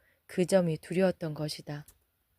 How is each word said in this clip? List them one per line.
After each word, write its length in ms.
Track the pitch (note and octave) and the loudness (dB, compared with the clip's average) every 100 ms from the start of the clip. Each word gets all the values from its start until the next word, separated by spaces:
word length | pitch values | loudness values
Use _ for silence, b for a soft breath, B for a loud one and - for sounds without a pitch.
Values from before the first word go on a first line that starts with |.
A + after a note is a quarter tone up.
| _ _ - | _ _ -8
그 200 | - F3+ | -2 2
점이 320 | G3 F3 D#3 | 4 4 0
두려웠던 560 | - F3 F#3+ F3 E3 | -4 0 2 0 -6
것이다. 520 | D3+ D3+ - - D3 D3 _ _ _ _ | -6 -6 -8 -10 -12 -14 _ _ _ _